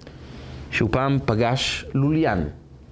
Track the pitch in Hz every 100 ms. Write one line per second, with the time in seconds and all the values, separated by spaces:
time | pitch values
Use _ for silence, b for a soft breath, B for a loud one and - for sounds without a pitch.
0 | B B B B B B B - - 131
1 | 135 139 135 110 117 131 - - - 135
2 | 139 156 156 98 - - - - -